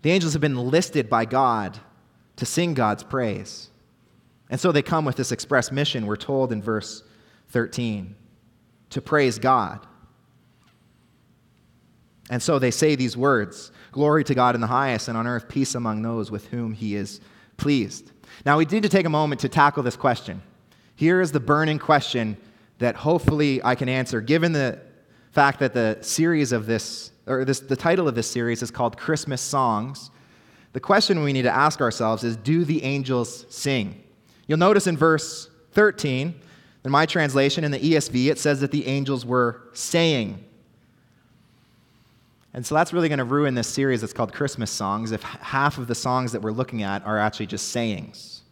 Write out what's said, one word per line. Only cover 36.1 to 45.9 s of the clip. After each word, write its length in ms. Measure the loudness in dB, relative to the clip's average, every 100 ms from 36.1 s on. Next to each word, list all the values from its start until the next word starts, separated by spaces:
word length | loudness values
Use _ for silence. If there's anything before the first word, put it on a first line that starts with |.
| -2 -2 -6 -18 -20 _ _
in 60 | 0
my 160 | 2 4
translation, 580 | 2 2 4 2 2
in 60 | -2
the 160 | 0 2
E 100 | 2
S 120 | 2
V, 220 | 0 2
it 80 | 2
says 220 | 0 0
that 120 | 0
the 140 | -2 -2
angels 380 | -2 -2 -4
were 380 | -2 0 0 -2 -16
saying. 720 | -12 -2 2 2 2 -2 -8 -16 _ _ _ _ _ _ _ _ _ _ _ _ _ _ _ _ _ _ _ _
And 120 | -12 -2
so 80 |
that's 180 | 0 2
really 180 | 2 0
gonna 140 | 0
ruin 300 | 0 2 2
this 140 | 0 -2
series 320 | 0 0 0
that's 140 | -4
called 180 | -4 -4
Christmas 380 | -2 -6 -4 -6
Songs 420 | -4 -4 -4 -4
if 100 | -6
h-, 180 | -8 -14
half 360 | -4 0 0 -2
of 80 |
the 80 | -6